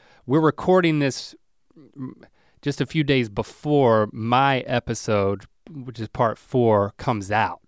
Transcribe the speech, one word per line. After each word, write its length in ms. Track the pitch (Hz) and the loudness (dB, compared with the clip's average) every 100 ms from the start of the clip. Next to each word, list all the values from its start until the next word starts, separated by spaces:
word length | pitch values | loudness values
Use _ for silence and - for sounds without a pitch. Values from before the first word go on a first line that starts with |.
| _ _ - | _ _ -2
we're 140 | 147 | 2
recording 580 | 156 - - 185 170 151 | 2 0 2 4 4 0
this, 360 | 139 - - - _ _ _ _ 135 143 | -2 -4 -12 -18 _ _ _ _ -20 -16
mm, 140 | 131 - - _ _ _ | -16 -16 -20 _ _ _
just 180 | 143 - | -6 -4
a 60 | 139 | -2
few 180 | 160 | -2
days 240 | 143 135 113 | 2 0 0
before 800 | 101 110 - 151 147 127 110 107 | -4 -8 -8 0 4 4 4 2
my 480 | - 113 123 139 131 | -4 0 2 2 0
episode, 840 | 120 123 - 113 - 104 98 98 - _ - | -2 -4 -4 -6 -2 0 0 -4 -10 _ -18
which 300 | 156 127 113 | -16 -14 -12
is 80 | 107 | -10
part 300 | - 120 - | -2 -2 -2
four, 560 | - 127 117 107 101 - | -4 0 4 2 0 -4
comes 340 | - 110 95 | -6 -6 -2
out. 300 | 107 107 - | -2 -2 -4